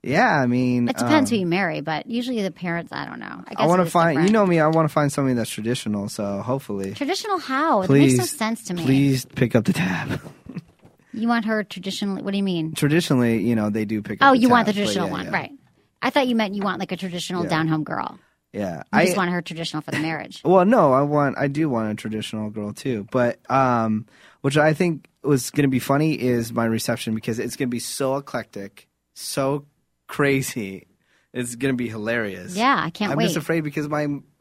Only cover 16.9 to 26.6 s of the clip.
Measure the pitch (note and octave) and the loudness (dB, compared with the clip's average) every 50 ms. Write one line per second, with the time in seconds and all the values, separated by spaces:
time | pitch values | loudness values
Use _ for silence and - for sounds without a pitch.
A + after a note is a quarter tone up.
16.9 | F#3 E3+ F#3+ F#3 E3+ F3+ E3 - F3 F3 - - E3 D#3 D#3+ D#3+ D#3+ D#3 D3+ - | -6 -6 -6 -8 -6 -8 -6 -6 -4 -4 -2 0 0 0 2 0 0 0 -2 -4
17.9 | - - - - - - _ _ _ _ _ _ - G#2 G2+ F#2 E2+ D2 - _ | -6 -6 -6 -8 -10 -14 _ _ _ _ _ _ -8 -6 -4 -4 -6 -8 -8 _
18.9 | - - E3 F#3 F3 G3+ F#3 F3 F3+ F3 E3+ - E3+ D#3+ E3 - - D#3 D3 - | 2 2 4 4 2 0 0 0 -2 -4 -4 -6 -10 -8 -8 -6 -8 -8 -8 -6
19.9 | D3 C#3+ D#3 D#3+ E3 D3 - - - - _ D3 F#3 F#3+ F3+ G3 B3 A#3+ F3 C#3+ | -4 -4 -4 -4 -4 -6 -10 -12 -16 -6 _ 4 6 6 8 6 6 6 6 6
20.9 | B2+ C3+ C#3+ D3 D3 D3 C#3+ C#3 - - C#3 C#3+ C#3 D3 D#3+ D3+ B2+ A2+ A2 G#2+ | 6 4 2 2 2 2 2 2 0 0 -2 -2 0 0 -2 0 0 -2 -2 -2
21.9 | G#2 G#2 - A2 A2 G#2+ G2+ - - A2 G#2+ G#2+ G#2 G#2+ G#2 G#2 G#2 - - C#3 | -4 -6 -6 -6 -6 -6 -6 -6 -8 -8 -8 -8 -8 -8 -8 -8 -10 -8 -6 -4
22.9 | B2 G#2+ G2 G2 - B2+ B2 A#2+ - _ _ - B2+ C3+ C3+ B2+ B2 A#2 A2+ A2 | -4 -4 -6 -2 0 0 2 2 0 _ _ -2 0 2 2 2 2 0 0 0
23.9 | G#2+ G#2+ A#2+ _ _ _ - - _ _ - C#3 C3+ D3+ D3+ D#3+ D#3 - F#3 F3 | -2 -2 -4 _ _ _ -20 -20 _ _ -4 0 2 4 4 4 2 2 0 -2
24.9 | D#3+ - _ _ _ _ - C#3+ D3 C3 - - - - C#3+ C#3 C3 B2 - - | -2 -4 _ _ _ _ 0 0 0 2 0 -2 -2 0 0 2 2 0 0 0
25.9 | C#3 C#3+ D#3 D#3+ D3+ - A#2+ B2+ B2 A#2+ A#2 A#2+ A#2+ A#2 | 2 2 2 2 0 0 0 0 0 0 -2 -2 -2 -2